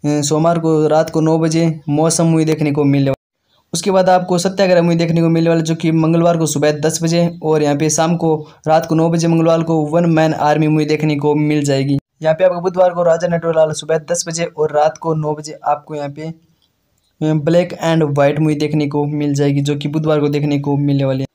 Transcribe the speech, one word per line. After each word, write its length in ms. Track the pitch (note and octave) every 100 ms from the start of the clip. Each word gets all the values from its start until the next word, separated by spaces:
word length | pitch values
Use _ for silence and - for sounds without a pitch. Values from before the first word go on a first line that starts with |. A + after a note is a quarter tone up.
| D3
सोमवार 520 | D3 C#3+ D#3 E3 E3+
को 280 | D#3+ D#3 D3+
रात 240 | D#3 D#3+
को 100 | D#3+
नौ 180 | D#3+ D#3+
बजे 420 | E3 E3 E3 D#3 -
मौसम 360 | D3 D#3+ D#3+
मूवी 200 | E3 D#3+
देखने 280 | D#3 D3+ D3+
को 120 | C#3+
मिलने 260 | C#3+ C#3 C3+
वाली। 120 | C3+ _ _ _ _ _
उसके 180 | E3 G3
बाद 180 | F#3+ F#3
आपको 300 | F3+ F3+ F3+
सत्याग्रह 440 | F#3 F#3+ F#3+ F3+
मूवी 120 | E3+
देखने 260 | E3+ E3 E3
को 80 | E3
मिलने 220 | E3 E3
वाली, 120 | E3
जो 120 | D#3+
कि 180 | D#3+ E3+
मंगलवार 440 | D#3+ D#3+ E3 E3+ E3
को 100 | D#3+
सुबह 260 | C#3+ D3
दस 300 | D3 D3+ E3
बजे 280 | E3 E3+ E3+ -
और 200 | D#3 D#3
यहाँ 140 | D3 C#3+
पे 140 | D#3
शाम 260 | D3 E3 E3+
को, 320 | E3 D#3 D3+ - -
रात 180 | D#3 D#3+
को 80 |
नौ 160 | D#3+ E3
बजे 180 | E3+ E3
मंगलवार 340 | E3 E3 E3
को 240 | E3 E3 D3
वन 240 | E3 E3+
मैन 240 | D#3 D#3
आर्मी 340 | D#3 D3 D3+ D#3
मूवी 160 | D#3
देखने 320 | D3+ D3+ D#3 D3
को 180 | D3+
मिल 300 | D3 D3+ D3+
जाएगी। 340 | C#3+ C#3 C#3 C#3 _ _
यहाँ 120 | D#3+
पे 100 | D#3+
आपको 160 | F#3 F3
बुधवार 300 | F#3 F3+ F3+
को 120 | F3
राजा 340 | E3+ E3 F3 E3+
नटवरलाल 360 | E3 D#3+ D#3
सुबह 260 | D#3 D3+ D#3+
दस 260 | D#3 F3 -
बजे 160 | E3
और 280 | E3+ - D3+
रात 260 | D3 D#3 -
को 160 | E3
नौ 200 | D#3 D3+
बजे 240 | D3+ D3+ D3
आपको 300 | D3 D3 D3
यहाँ 140 | D3+ C#3+
पे, 140 | C#3+
अ, 120 | D#3+ D#3+ _ _ _ _ _ _ _ _
ब्लैक 560 | D#3 D#3 D3 F3 F3+ -
एंड 200 | E3 D#3+
व्हाइट 380 | D3+ C#3+ C#3+ D3
मूवी 140 | D#3
देखने 320 | D3+ D3+ D3+ C#3+
को 180 | D3
मिल 300 | D3 D3+ D3
जाएगी, 260 | C#3+ C#3+ C#3+
जो 160 | C#3+ D3
कि 120 | D3
बुधवार 320 | D#3 D#3 D3+
को 80 | D3
देखने 300 | D3 D3 C#3+
को 180 | C#3 C#3+
मिलने 280 | C#3+ C#3
वाली 160 | C3+ C3
है। 60 | C3+